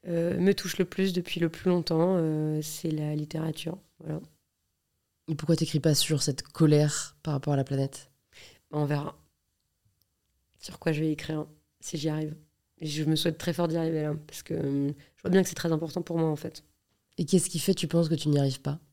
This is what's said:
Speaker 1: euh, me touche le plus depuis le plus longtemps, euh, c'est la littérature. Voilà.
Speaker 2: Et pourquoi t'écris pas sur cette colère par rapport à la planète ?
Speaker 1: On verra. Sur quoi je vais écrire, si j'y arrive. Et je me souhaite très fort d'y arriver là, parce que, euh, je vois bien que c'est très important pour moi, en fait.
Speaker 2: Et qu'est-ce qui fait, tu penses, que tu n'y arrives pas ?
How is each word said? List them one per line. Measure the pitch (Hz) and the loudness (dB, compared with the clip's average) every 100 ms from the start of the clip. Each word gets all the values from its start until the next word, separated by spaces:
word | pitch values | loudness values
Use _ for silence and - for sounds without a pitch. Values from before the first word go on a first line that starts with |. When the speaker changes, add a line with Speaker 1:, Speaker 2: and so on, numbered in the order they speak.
| - | -2
Speaker 1:
euh, | 170 170 175 | 0 0 4
me | 185 | 4
touche | 196 180 - | 4 -2 -2
le | 180 | -2
plus | - 196 | 0 0
depuis | 180 175 175 | 0 -4 -2
le | 165 | -2
plus | - 185 | 0 0
longtemps, | 180 165 160 175 185 | 0 2 2 4 4
euh, | 160 156 156 151 | 2 0 0 -2
c'est | 156 - 160 | -4 -6 -4
la | 156 151 151 | -2 -2 -4
littérature. | 151 160 160 151 160 185 _ _ | -4 -4 -4 -4 -8 -10 _ _
Voilà. | 156 151 - _ _ _ _ _ _ _ _ _ - | -10 -10 -10 _ _ _ _ _ _ _ _ _ -8
Speaker 2:
Et | 151 | -6
pourquoi | 151 165 | 0 2
t'écris | 160 151 | 2 2
pas | 156 143 | 2 2
sur | - 151 | 2 0
cette | - 131 | 0 -4
colère | - - 160 151 151 - - _ | -8 4 6 6 4 0 -8 _
par | - | -6
rapport | 139 147 | -4 0
à | 139 | 0
la | |
planète ? | 135 139 135 - - _ _ - - - _ | 0 -2 -2 -6 -20 _ _ -20 -20 -20 _
Speaker 1:
On | 151 143 | -2 0
verra. | 143 151 - _ _ _ _ _ _ _ _ _ _ _ _ _ _ | 0 -4 -12 _ _ _ _ _ _ _ _ _ _ _ _ _ _
Sur | - - | -18 -6
quoi | 170 | -2
je | 151 | 0
vais | 160 | 0
écrire, | 151 - 156 151 - _ _ | -2 -4 -6 -6 -14 _ _
si | - 160 | -10 -4
j'y | 156 | -2
arrive. | 151 156 156 _ _ _ _ | -2 -4 -8 _ _ _ _
Et | 156 | -8
je | 151 156 | -2 0
me | 156 | 2
souhaite | 170 160 | 0 -2
très | - | -4
fort | 170 175 | -2 0
d'y | 165 | 0
arriver | 165 160 | 0 0
là, | 151 151 151 | -2 -4 -8
parce | - | -18
que, | - | -8
euh, | - 139 139 139 147 - _ | -4 -2 0 -2 -4 -14 _
je | |
vois | - | 2
bien | 185 | 4
que | 185 | 4
c'est | - | -2
très | 175 | -2
important | 160 160 185 | 0 -2 -6
pour | 170 165 | -2 0
moi, | 160 | 0
en | 147 | 0
fait. | - - _ _ _ _ _ - | -6 -12 _ _ _ _ _ -6
Speaker 2:
Et | 151 | 4
qu'est-ce | 185 - | 4 4
qui | 160 | -2
fait, | - | 0
tu | 185 156 | 0 2
penses, | 170 165 | 2 2
que | 156 | 0
tu | 147 | 2
n'y | 143 | 4
arrives | 139 131 | 2 0
pas ? | - 147 _ | -6 -6 _